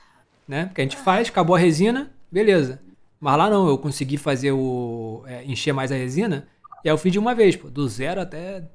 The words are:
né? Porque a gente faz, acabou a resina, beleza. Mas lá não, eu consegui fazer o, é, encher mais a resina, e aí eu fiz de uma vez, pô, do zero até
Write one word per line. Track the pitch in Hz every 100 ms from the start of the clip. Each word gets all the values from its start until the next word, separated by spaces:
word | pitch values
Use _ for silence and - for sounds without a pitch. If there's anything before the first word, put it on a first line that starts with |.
| _ _ _ _ -
né? | 139 185
Porque | 185
a | 135
gente | -
faz, | 190 190 233
acabou | 196 165 180
a |
resina, | 175 156 214 254 285 - -
beleza. | 175 214 185 131 135 - _ _ -
Mas | 143 143
lá | 202
não, | 202 180
eu | 135
consegui | 151 135 139 143
fazer | 156 131 139
o, | 135 131 123 120 117 113 113 131
é, | 123
encher | 135 120 151
mais | 135 131
a | 131
resina, | 127 143 226 147 - _ - -
e | 156
aí |
eu | 156
fiz | 185
de | 190
uma | 226 233
vez, | 202 -
pô, | 143
do | 127 139
zero | 107 139 190
até | 175 156 180 190 160